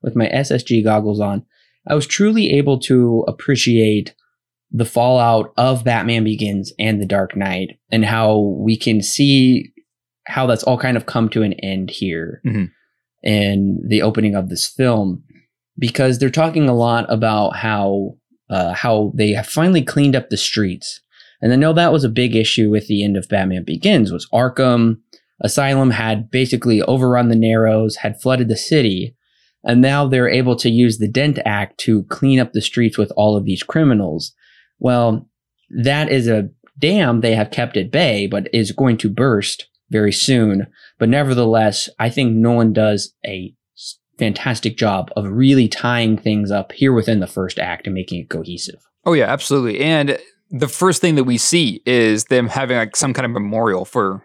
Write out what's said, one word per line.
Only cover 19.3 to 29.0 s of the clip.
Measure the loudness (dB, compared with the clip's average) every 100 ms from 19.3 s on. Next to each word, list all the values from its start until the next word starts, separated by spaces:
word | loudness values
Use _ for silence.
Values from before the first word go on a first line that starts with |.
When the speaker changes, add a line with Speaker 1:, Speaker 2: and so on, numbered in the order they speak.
Speaker 1:
have | 0 -4
finally | 0 2 2
cleaned | 0 0 2 2
up | -2
the | -6
streets. | -4 -2 -2 -4 -12 -16 _ _ -20 _
And | 2
I | 2
know | 4
that | 2 2
was | 2
a | 0
big | 0 0 0
issue | 0 0 2
with | 0 0
the | -2
end | 0 -2
of | -2
Batman | -2 -2 -4
Begins, | -6 -2 2 2 2
was | -2 -4
Arkham | 0 0 2 2 4 2 0 _ _ _ _
Asylum | -2 0 2 2 2
had | 2 -2 -4 -2
basically | -2 0 0 2 2
overrun | 2 2 2 2 4
the | 2
Narrows, | 4 4 4 2 0 -2
had | -6 -4
flooded | -2 0 0
the | -2
city, | 0 2 2 0